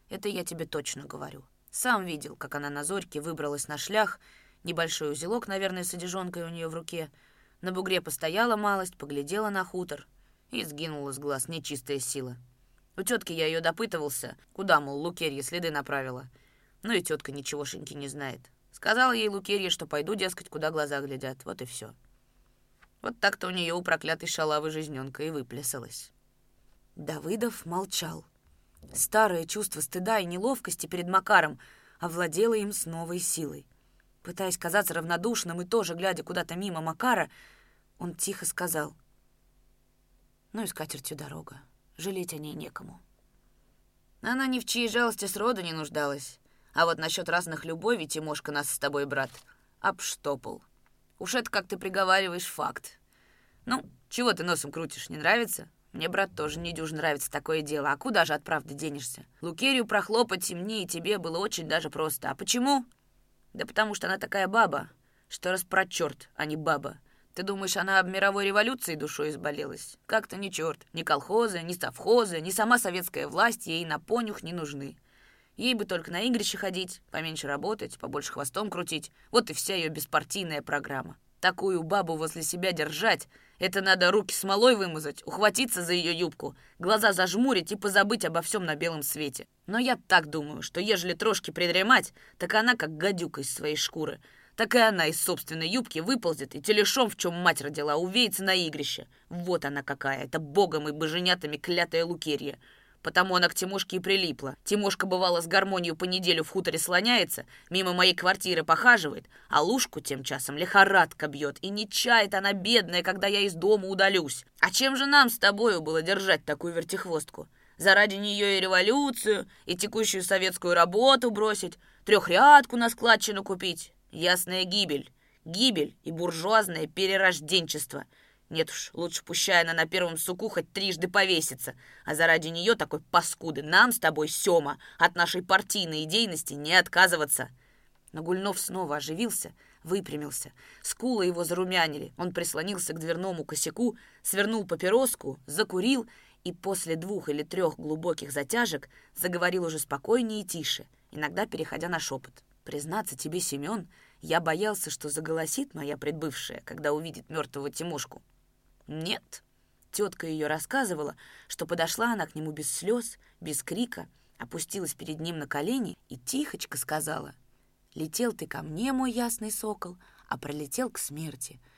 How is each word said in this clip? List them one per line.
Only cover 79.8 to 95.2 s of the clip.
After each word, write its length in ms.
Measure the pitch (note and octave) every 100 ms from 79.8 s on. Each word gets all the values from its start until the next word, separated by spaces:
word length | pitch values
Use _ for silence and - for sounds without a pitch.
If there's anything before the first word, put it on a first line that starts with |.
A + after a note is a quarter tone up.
| D#3+
беспартийная 720 | D3+ - D3+ - G3+ F3 D3
программа. 560 | - D3 C#3 C3+ - - _ -
Такую 420 | F#3 F#3 F#3+ F3+
бабу 320 | D#3+ G3 E3 D#3
возле 260 | D#3+ E3+
себя 300 | D3 F3 F#3
держать, 560 | E3 D3 D3+ A3 F3+ - - _ -
это 220 | F#3 G3
надо 300 | F#3+ F#3 F3+
руки 220 | G3+ F#3+
смолой 420 | - G3 G3 B3 A3
вымазать, 460 | F#3 D#3 D#3 - -
ухватиться 580 | - G#3 A3 B3+ F3+
за 100 | E3+
ее 200 | F3+ E3
юбку, 420 | E3+ E3+ - C#3+ - - -
глаза 340 | F3 G#3+ G#3+
зажмурить 580 | F3+ F#3 G3 C4 G3+ -
и 40 | G#3
позабыть 500 | G#3 G3 G3 A#3+ E3
обо 160 | E3
всем 240 | - G#3+ E3+
на 100 | D3+
белом 280 | E3+ D#3
свете. 420 | D3 D3+ D3 - - _ -
Но 100 | A3+
я 200 | B3+ A#3+ -
так 200 | F3+ D3+
думаю, 340 | D#3 D3 D3+
что 180 | - F3
ежели 340 | G3+ F#3+ F3+
трошки 380 | - A3 G3 -
придремать, 640 | E3 F3 F3 G#3 A#3+ - - - -
так 160 | F3 A3
она, 200 | A#3 A#3
как 220 | D#3 D#3
гадюка 440 | F#3+ F#3 E3+ D3
из 120 | C3+
своей 220 | - D3+ D3+
шкуры, 440 | - D#3+ D3 - - - - -
так 180 | A3+
и 60 | B3
она 280 | A3 F#3+ D#3
из 140 | D#3+